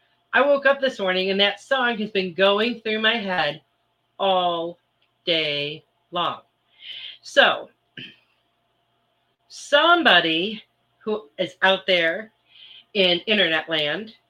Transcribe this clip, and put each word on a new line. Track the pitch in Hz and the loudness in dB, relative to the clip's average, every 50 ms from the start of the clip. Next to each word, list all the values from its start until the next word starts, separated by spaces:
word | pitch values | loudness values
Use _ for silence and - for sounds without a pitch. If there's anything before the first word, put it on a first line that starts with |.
| _ _ _ _ _ _ - | _ _ _ _ _ _ 0
I | 240 269 | 2 4
woke | 285 285 277 277 | 4 2 2 2
up | 269 277 277 | 2 0 2
this | 269 254 262 - | 0 -4 -4 -4
morning, | 196 185 185 185 185 196 | -4 -2 -2 -2 -2 -2
and | 190 196 | 0 0
that | 202 202 - - | 0 0 0 -4
song | - - 269 262 247 240 233 196 | -6 -4 -2 0 0 -2 -2 -4
has | 214 202 | -6 -4
been | - 196 185 185 160 | -4 -4 -4 -4 0
going | 175 196 202 202 208 220 247 240 226 | 2 4 4 4 4 0 -2 -4 -6
through | - 220 214 220 | -6 -6 -4 -2
my | 220 220 233 | 0 0 0
head | 233 196 190 185 175 151 147 151 156 _ _ _ _ _ _ _ _ _ _ _ - | 0 -2 -4 -2 -2 -2 -2 -4 -8 _ _ _ _ _ _ _ _ _ _ _ -4
all | 196 196 185 185 180 175 170 165 165 170 170 _ _ _ _ _ _ _ _ _ - | 0 0 2 2 2 0 -2 -4 -6 -8 -10 _ _ _ _ _ _ _ _ _ -4
day | 175 165 160 156 147 147 143 143 147 156 151 - _ _ _ _ _ | -2 -2 -2 -2 -2 -4 -6 -6 -8 -10 -14 -18 _ _ _ _ _
long. | 170 175 170 143 - - - _ _ _ _ _ _ _ - - - - - - - - - | -6 -6 -4 -6 -6 -8 -14 _ _ _ _ _ _ _ -20 -20 -18 -18 -18 -18 -20 -20 -14
So | - - 285 247 190 - - - - _ _ _ _ - - - - - _ _ _ _ _ _ _ _ _ _ _ _ _ _ _ _ _ _ _ _ _ _ _ _ _ _ | -2 4 4 4 4 4 0 -6 -14 _ _ _ _ -20 -20 -20 -20 -20 _ _ _ _ _ _ _ _ _ _ _ _ _ _ _ _ _ _ _ _ _ _ _ _ _ _
somebody | _ - - - - 277 285 311 339 349 349 294 233 185 175 165 165 160 165 180 220 220 220 - _ _ _ _ _ _ _ | _ -20 -18 -6 0 2 4 4 4 4 4 4 4 4 4 4 2 -2 -2 -4 -4 -8 -10 -16 _ _ _ _ _ _ _
who | - 110 107 - - - _ - | -8 -8 -8 -8 -8 -10 _ -8
is | 185 175 - - 190 | -8 -6 -4 0 2
out | 190 190 185 - | 2 2 2 0
there | - 185 175 165 165 165 208 214 - _ _ _ _ _ - - - - - - _ - | 0 0 2 2 0 -2 -4 -8 -14 _ _ _ _ _ -20 -20 -20 -20 -20 -18 _ -2
in | 208 185 180 175 170 | 0 2 2 2 0
internet | - 220 214 208 185 165 160 160 - - | 0 0 0 2 2 2 0 -2 -4 -4
land | 160 156 147 147 156 185 226 220 - _ _ _ | -4 -2 -2 -2 -4 -6 -8 -12 -16 _ _ _